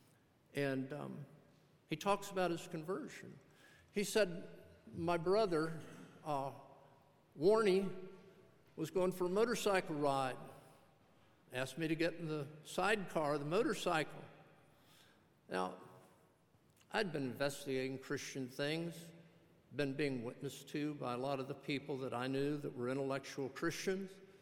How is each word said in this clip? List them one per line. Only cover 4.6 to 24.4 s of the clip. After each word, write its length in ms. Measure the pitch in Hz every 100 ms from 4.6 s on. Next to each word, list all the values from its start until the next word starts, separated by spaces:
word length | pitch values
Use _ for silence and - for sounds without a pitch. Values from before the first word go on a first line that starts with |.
| - - - 180
"My 220 | 170 175
brother, 560 | 170 208 214 156 160 165 - - - - 156
uh, 260 | 143 139 - - - - - - _ _ 143
Warnie, 480 | 170 220 208 190 190 - - - - - - - - -
was 140 | 156
going 220 | 190 185
for 140 | 185 180
a 20 |
motorcycle 680 | 196 233 202 208 190 185 147
ride, 400 | 147 139 131 127 - - - - - - - - - - -
asked 260 | 127 135 170
me 80 | 160
to 80 |
get 200 | 160 160
in 120 | - 160
the 200 | 151 139 -
sidecar 680 | - - 190 214 175 170 147
of 60 | 151
the 60 | 147
motorcycle." 800 | 185 285 196 180 160 147 - - - - - - - - - - - _ _ -
Now, 260 | 92 92 - - - - - - _ _ _ _ _ -
I'd 200 | 214 196
been 120 | 151
investigating 720 | 131 127 143 139 143 131 131 135
Christian 500 | - 135 - 139 127
things, 460 | 135 143 160 170 165 - - - - - - _ 123
been 160 | 143
being 320 | 135 147 127
witnessed 440 | 117 - 139 - -
to 240 | 151 151
by 200 | 147 127
a 40 | 120
lot 200 | 139 135
of 80 | 131
the 80 |
people 420 | 139 - 139 143 135
that 160 | 131
I 120 | 120 131
knew 300 | 135 143 147
that 180 | 143 123
were 120 | 123
intellectual 640 | 135 135 135 135 - 131
Christians. 600 | - 165 - 196 190 190 - - -